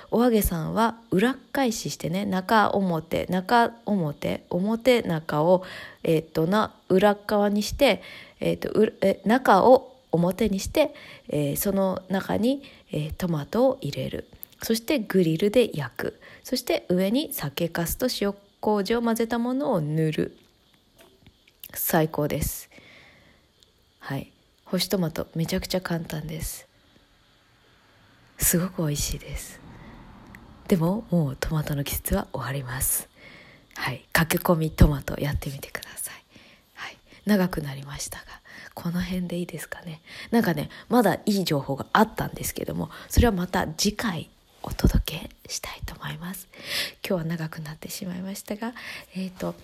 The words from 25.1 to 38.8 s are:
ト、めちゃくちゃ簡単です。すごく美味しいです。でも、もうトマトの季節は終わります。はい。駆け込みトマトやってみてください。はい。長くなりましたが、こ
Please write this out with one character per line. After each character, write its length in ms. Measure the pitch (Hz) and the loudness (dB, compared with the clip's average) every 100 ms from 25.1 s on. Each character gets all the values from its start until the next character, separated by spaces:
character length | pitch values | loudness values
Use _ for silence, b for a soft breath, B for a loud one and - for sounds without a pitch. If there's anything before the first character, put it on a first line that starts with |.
ト、 160 | - - 160 | -4 -6 -4
め 100 | 160 | -2
ち 100 | 185 | -2
ゃ 20 | |
く 60 | 185 | -2
ち 100 | 185 | -4
ゃ 60 | |
簡 180 | 180 170 | -2 -4
単 260 | 165 156 151 | -4 -8 -8
で 140 | 160 | -8
す。 240 | - - - _ _ _ _ _ _ _ _ _ _ _ _ _ _ _ _ - | -8 -10 -18 _ _ _ _ _ _ _ _ _ _ _ _ _ _ _ _ -2
す 200 | - 175 | 0 2
ご 120 | 185 | 0
く 180 | - 156 | -2 -2
美 60 | |
味 80 | 147 | -2
し 140 | - 151 | -4 -6
い 40 | |
で 160 | - 143 | -8 -12
す。 280 | - - - B B B B B - - - - - | -12 -18 -20 B B B B B -20 -20 -20 -18 2
で 100 | 190 | 4
も、 280 | 165 208 - | 4 0 0
も 180 | 175 143 | 2 2
う 80 | 131 | -2
ト 140 | - | -2
マ 100 | 156 | -2
ト 120 | 147 143 | -2 -4
の 80 | |
季 120 | 139 - | -4 -4
節 200 | - 190 | 0 -2
は 120 | - | -2
終 80 | - | -6
わ 100 | 123 | -6
り 120 | 139 | -6
ま 180 | 123 131 | -6 -4
す。 260 | - - - B B B B B B - | -2 -2 -6 B B B B B B -8
は 160 | - | -6
い。 140 | 127 - | -6 -2
駆 280 | - 160 175 | 0 2 0
け 40 | - | 2
込 100 | 165 | 2
み 160 | 156 | 2
ト 160 | - 156 | 6 6
マ 140 | 143 | 6
ト 180 | - - | -4 -4
や 140 | 147 | -2
っ 20 | 151 | -2
て 140 | 143 | -6
み 100 | 139 | -10
て 100 | - | -12
く 120 | - | -12
だ 80 | - - | -12 -14
さ 160 | - | -14
い。 120 | - _ b b b _ | -14 _ b b b _
は 160 | - - | -16 -16
い。 80 | - _ B 196 | -16 _ B 0
長 240 | 208 180 | 2 2
く 120 | 165 | -2
な 120 | 147 139 | -6 -10
り 80 | |
ま 160 | 139 143 | -12 -10
し 100 | - | -10
た 80 | - | -12
が、 60 | - - B B B | -16 -20 B B B
こ 160 | - | -8